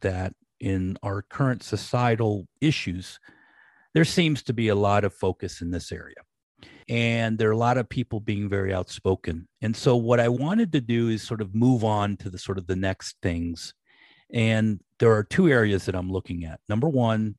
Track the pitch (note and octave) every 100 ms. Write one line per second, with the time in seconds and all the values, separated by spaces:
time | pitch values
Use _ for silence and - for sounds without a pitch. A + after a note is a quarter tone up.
0 | G2+ F#2 F#2 - _ - G2+ F#2+ F#2 F#2+
1 | G2+ G2 - - C#3 B2 - G#2 - B2
2 | B2 A2+ A2+ G#2 F2 - D3+ D3 - F2+
3 | F2+ - - - _ _ _ _ _ D#3+
4 | E3 - E3 D3 - A#2 A2+ G2+ G2+ G2+
5 | G2+ - F#2+ F2+ F#2+ - F2 F2 - -
6 | - - - _ _ _ - - - A#2
7 | A#2 A#2 A2+ A2 A2 A2 A#2 B2+ A2+ -
8 | A#2+ A2 G#2+ G#2 G#2 G2 G2 F#2 F2+ -
9 | - F#2+ - E2 E2+ - A2 A2 C#3+ B2
10 | A2+ A#2+ A#2+ A#2+ C#3+ G#3+ A3 D#3 A#2 A#2
11 | A#2 A2 - A2 G2+ G#2 B2 B2+ A2 G#2
12 | G2+ F#2+ G2+ F2+ - G2 F2 F#2 F#2+ F#2
13 | - - F#2+ E2+ E2+ E2 - - _ _
14 | _ _ _ A#2+ A2+ A2 A2 G2+ _ -
15 | A#2 A2 G2+ - F3+ B2+ G#2+ G2 - F#2
16 | F2+ F#2 - F2+ D#2+ D#2+ - G#2 D3+ C3
17 | A#2 A2 G#2+